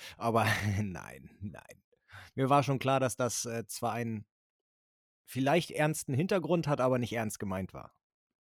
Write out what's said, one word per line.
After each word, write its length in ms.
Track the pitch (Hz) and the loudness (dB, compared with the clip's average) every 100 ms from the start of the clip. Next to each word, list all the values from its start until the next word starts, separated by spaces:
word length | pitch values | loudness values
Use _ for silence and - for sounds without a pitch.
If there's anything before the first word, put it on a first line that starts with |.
| - - | -18 -4
aber 260 | 117 113 | 2 4
<laughs> 380 | 107 104 101 98 | 4 2 0 0
nein, 480 | 104 87 50 65 76 - | -2 -4 -12 -16 -18 -14
nein. 420 | 101 - - - _ _ _ - - | -12 -12 -20 -20 _ _ _ -20 -12
Mir 160 | - 131 | -2 4
war 120 | 143 | 6
schon 160 | 135 135 | 4 2
klar, 220 | 131 135 | 2 2
dass 160 | 131 - | 2 0
das, 300 | 123 - 120 | -2 -2 -4
äh, 200 | 113 104 | -6 -6
zwar 260 | - 117 | -4 -4
einen 340 | 110 117 110 104 _ _ _ _ _ _ _ _ _ | -2 -4 -6 -10 _ _ _ _ _ _ _ _ _
vielleicht 460 | - 123 135 170 - | -10 -2 2 2 2
ernsten 440 | - 151 156 - | 0 0 0 -2
Hintergrund 520 | 131 180 202 147 175 147 | 0 2 0 2 0 2
hat, 140 | 143 | 2
aber 180 | 127 127 | 2 2
nicht 140 | 117 | 0
ernst 260 | 117 107 - | -2 -4 -4
gemeint 340 | 104 95 92 | -4 -4 -6
war. 180 | 67 - _ _ _ _ _ | -10 -18 _ _ _ _ _